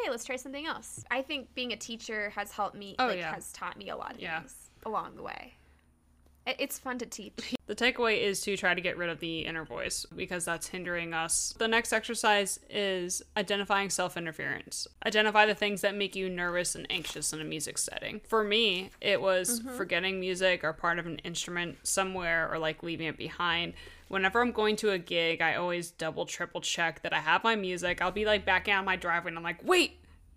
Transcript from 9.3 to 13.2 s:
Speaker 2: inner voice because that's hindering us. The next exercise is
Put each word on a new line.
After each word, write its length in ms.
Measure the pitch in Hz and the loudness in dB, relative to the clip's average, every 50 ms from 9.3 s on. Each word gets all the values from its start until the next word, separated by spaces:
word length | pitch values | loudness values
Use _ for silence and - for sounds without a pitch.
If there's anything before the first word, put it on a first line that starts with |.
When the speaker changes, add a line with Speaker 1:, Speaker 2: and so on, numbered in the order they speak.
| 165 160 | -4 -4
Speaker 2:
inner 240 | - - 165 165 156 | -4 -4 -4 -6 -6
voice 400 | - - - - - - - - - 170 | -6 -6 -6 -4 -4 -4 -6 -6 -8 -8
because 300 | - 180 180 185 180 170 | -8 -6 -4 -4 -4 -2
that's 240 | 175 170 160 - - | -2 -4 -4 -4 -6
hindering 440 | - 185 175 180 175 175 170 165 165 | -6 -6 -4 -4 -4 -4 -4 -2 -2
us. 400 | 160 160 165 - - - - - - | -2 0 0 0 0 -2 -2 -2 0
The 100 | 226 226 | 0 4
next 240 | 226 233 233 - | 4 4 2 2
exercise 680 | 233 220 - - 233 - - 226 208 202 202 185 - - - - | 0 0 0 -2 -2 2 4 6 6 6 4 2 -2 -6 -8 -6
is 520 | - 208 202 196 190 185 175 180 180 - | -4 -2 0 0 0 0 0 -2 -4 -6